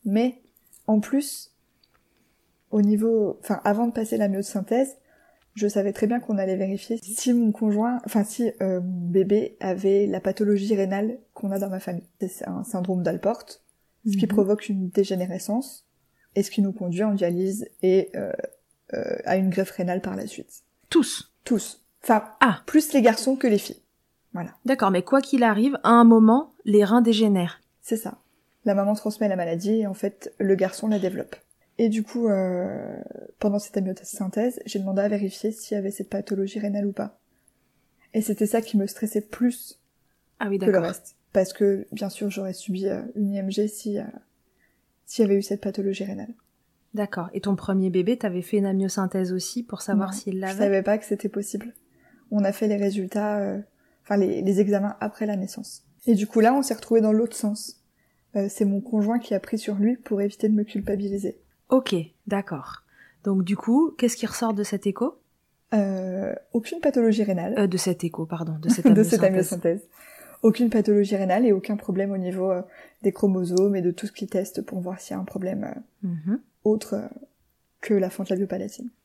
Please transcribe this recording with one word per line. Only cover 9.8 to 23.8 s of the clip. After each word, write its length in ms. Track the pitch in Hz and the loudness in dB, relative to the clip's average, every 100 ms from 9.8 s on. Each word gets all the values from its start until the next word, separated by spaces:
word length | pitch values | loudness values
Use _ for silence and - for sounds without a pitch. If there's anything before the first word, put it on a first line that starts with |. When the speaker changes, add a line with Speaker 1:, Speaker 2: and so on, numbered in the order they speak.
| 196 196 202 | 2 2 2
Speaker 1:
la 140 | 185 | 0
pathologie 520 | 190 190 208 202 202 208 | -4 0 2 2 2 0
rénale 420 | 190 196 214 247 _ | 0 0 -2 -6 _
qu'on 180 | - 196 | -8 -6
a 80 | 196 | -4
dans 100 | 196 | -4
ma 120 | 190 | -6
famille. 260 | - 175 - _ | -6 -8 -10 _
C'est 260 | 190 - - | -8 -8 -10
un 160 | 185 | -8
syndrome 400 | 190 185 180 185 | -6 -6 -2 0
d'Alport, 400 | 170 175 190 240 - - _ _ _ _ 226 | 0 0 -2 -4 -10 -20 _ _ _ _ -2
ce 60 | 196 | 0
qui 80 | 180 | 2
Speaker 2:
Mhm. 40 | |
Speaker 1:
provoque 400 | 202 196 208 - | 2 2 0 0
une 180 | 196 185 | -4 0
dégénérescence 960 | 202 196 190 185 180 - 226 277 - _ _ _ _ _ - | 0 0 0 -4 -6 -4 -4 -4 -14 _ _ _ _ _ -4
et 80 | |
ce 60 | 202 | -2
qui 120 | - | 0
nous 100 | 196 | 0
conduit 320 | 190 180 170 | 0 -4 -2
en 100 | 214 | 0
dialyse 540 | 196 175 175 190 202 - _ | 0 0 0 -2 -4 -10 _
et, 260 | 185 185 185 185 | 4 4 2 -6
euh, 160 | 95 - - _ _ _ - | -6 -6 -8 _ _ _ -10
euh, 240 | - - - - | -6 -4 -4 -2
à 100 | 190 | 0
une 140 | 190 | 2
greffe 220 | 180 190 | 0 -4
rénale 300 | - 180 180 | -4 -4 -2
par 140 | 185 196 | -4 -8
la 100 | 208 | -10
suite. 380 | - - - _ _ _ | -12 -18 -20 _ _ _
Speaker 2:
Tous ? 440 | 339 254 - - _ | 2 2 -4 -12 _
Speaker 1:
Tous. 420 | - 220 - - _ _ | -2 -2 -2 -16 _ _
Enfin, 220 | - 220 - - | 2 2 0 4
Speaker 2:
Ah. 220 | 262 180 - | 4 4 2
Speaker 1:
plus 280 | 302 302 | 2 4
les 80 | 220 | 4
garçons 340 | 226 220 - 269 | 6 4 0 2
que 120 | 247 | 2
les 100 | 202 | 2
filles. 240 | - - | 0 -16